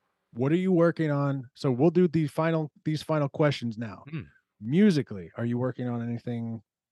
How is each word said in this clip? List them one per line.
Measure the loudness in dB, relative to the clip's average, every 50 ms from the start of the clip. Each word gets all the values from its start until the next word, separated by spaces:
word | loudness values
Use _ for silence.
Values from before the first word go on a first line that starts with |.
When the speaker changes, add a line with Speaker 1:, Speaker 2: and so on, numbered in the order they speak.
| _ _ _ _ _ _ -6
Speaker 1:
What | -2 0 0
are | 2
you | 2 2 2
working | 4 4 4 4 2 0 -2 0
on? | 0 0 0 0 -2 -4 -6 -12 _
So | -4 -2 -2
we'll | 2 4 2 4
do | 4 4 2 4
the | 2 0 0
final, | 0 -2 -2 -2 0 0 -2 -4 -6 _ _ -6
these | -4 -4 -4 -2
final | -2 0 0 0 -2
questions | 0 2 2 2 2 0 -6 -8 -6 -6
now. | -10 -10 -10 -14 -16 -12
Speaker 2:
Hmm. | -12 -12 -12 -12 _ _ _ _ _ -12
Speaker 1:
Musically, | -6 0 4 6 6 6 6 4 0 -2 -8 -12 -12 -12 -8
are | -6 -4
you | -2 -2 -2
working | -2 -4 -4 -4 -6 -4
on | -4 -4
anything | -4 -6 -6 -6 -6 -6 -6 -6 -6 -8 -8 -10 _ _ _ _ _ _